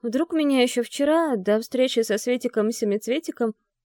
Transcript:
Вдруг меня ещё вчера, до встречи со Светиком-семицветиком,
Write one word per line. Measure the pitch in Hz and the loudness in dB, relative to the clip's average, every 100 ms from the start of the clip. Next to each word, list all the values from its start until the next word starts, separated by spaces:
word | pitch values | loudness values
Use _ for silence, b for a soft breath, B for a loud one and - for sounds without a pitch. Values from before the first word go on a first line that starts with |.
Вдруг | 240 233 339 | -2 -2 0
меня | 320 294 262 | 0 2 4
ещё | 247 247 | 2 2
вчера, | 233 - 285 320 320 240 | -4 0 2 2 2 0
до | 185 214 | 0 0
встречи | 233 254 262 240 | 0 0 0 0
со | 226 214 | 0 -2
Светиком-семицветиком, | 247 247 240 226 214 233 214 202 - 269 - - 233 - _ _ | 0 -2 -2 -2 -2 -2 -2 -2 -2 -4 -4 -4 -4 -4 _ _